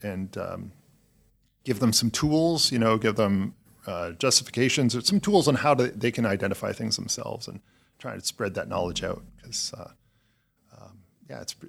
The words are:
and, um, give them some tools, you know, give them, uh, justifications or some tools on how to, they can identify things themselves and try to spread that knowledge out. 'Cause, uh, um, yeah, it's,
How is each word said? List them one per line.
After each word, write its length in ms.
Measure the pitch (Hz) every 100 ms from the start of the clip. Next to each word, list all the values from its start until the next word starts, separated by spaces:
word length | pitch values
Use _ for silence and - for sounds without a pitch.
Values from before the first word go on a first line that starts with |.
and, 360 | 104 92 92 95
um, 340 | 90 92 95 - _ _ _ _ _ _ _ _
give 160 | - 107
them 140 | 123
some 160 | 110 117
tools, 600 | - 151 156 165 160 -
you 80 | 123
know, 180 | 113 110
give 180 | 110 104
them, 400 | 104 98 98 - _ _ -
uh, 260 | 87 85
justifications 840 | 85 135 - 135 - 127 - 123 120
or 60 |
some 180 | - 202
tools 280 | - 202 147
on 80 | 127
how 180 | 151
to, 140 | 131 123
they 240 | 107 123
can 140 | 117 113
identify 460 | 98 98 98 104
things 240 | 98 113 107
themselves 500 | 95 - 110 113 -
and 140 | - - _ _ _
try 160 | 127 101
to 60 |
spread 320 | - - 104 98
that 120 | 82
knowledge 360 | 92 87 82
out. 200 | 90 - - -
'Cause, 320 | - - - -
uh, 140 | - _ _ _ _ _ _ _ _ -
um, 240 | - 98 _ _ -
yeah, 120 | 135
it's, 140 | - -